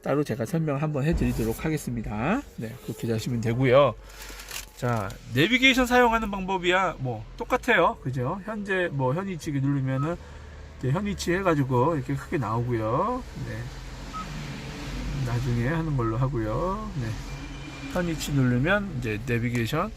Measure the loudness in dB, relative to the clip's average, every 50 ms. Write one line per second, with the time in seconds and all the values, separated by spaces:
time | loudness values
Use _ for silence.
0 | -2 0 0 2 2 0 -2 -2 -2 0 0 0 0 0 0 0 0 0 0 0
1 | 2 2 2 2 2 2 2 2 0 0 -2 -2 -2 -2 -2 -2 -2 -4 -4 -4
2 | -4 -4 -4 -2 0 0 0 0 -2 -6 -10 -10 -8 -8 -10 -10 -10 -10 -8 -4
3 | -2 -2 0 0 0 -2 -2 0 0 0 2 4 6 8 8 8 8 6 2 -2
4 | -10 -18 -18 -16 -16 -14 -14 -14 -14 -12 -12 -12 -12 -12 -10 -4 -2 0 0 0
5 | -2 -4 -8 -12 -10 -2 0 2 2 4 4 6 6 6 6 6 4 6 6 6
6 | 6 6 4 2 0 -2 -4 -4 -2 -2 -2 0 2 4 4 4 4 2 0 -2
7 | -4 -4 -4 -6 -8 -12 -10 -10 -2 -2 -2 0 4 4 6 6 6 4 2 0
8 | -4 -4 -2 -2 -2 -2 -2 -4 -6 -6 -6 -6 -2 0 2 2 2 0 0 0
9 | 2 2 2 0 -2 -4 -6 -6 -4 -2 0 2 2 2 2 2 0 0 0 0
10 | 0 -2 -2 -4 -8 -14 -16 -16 -16 -16 -16 -16 -16 -16 -10 -4 -2 0 0 0
11 | 0 -2 -4 -2 0 0 0 2 4 4 4 4 2 4 4 4 4 4 2 0
12 | -2 -2 -4 -4 -4 -4 -2 -2 0 0 0 0 0 0 0 0 0 0 0 0
13 | 0 0 -2 -4 -6 -10 -10 -8 -8 -6 -6 -8 -8 -10 -10 -12 -12 -12 -12 -12
14 | -12 -10 -10 -10 -8 -8 -8 -8 -8 -8 -10 -10 -10 -10 -10 -10 -8 -6 -6 -4
15 | -4 -4 -2 -2 0 0 0 0 0 0 2 2 2 2 2 2 0 0 0 2
16 | 2 0 2 2 0 0 0 0 0 0 0 0 0 0 -2 -4 -6 -6 -6 -4
17 | -4 -4 -4 -6 -8 -8 -10 -10 -10 -10 -10 -10 -10 -12 -12 -10 -10 -4 -2 -2
18 | 0 0 -2 -4 -2 0 2 4 4 4 4 4 4 4 4 2 2 -2 -4 -4
19 | -2 -2 -2 -2 -2 0 0 0 0 0 0 0 0 0 0 0 -2 -2 -6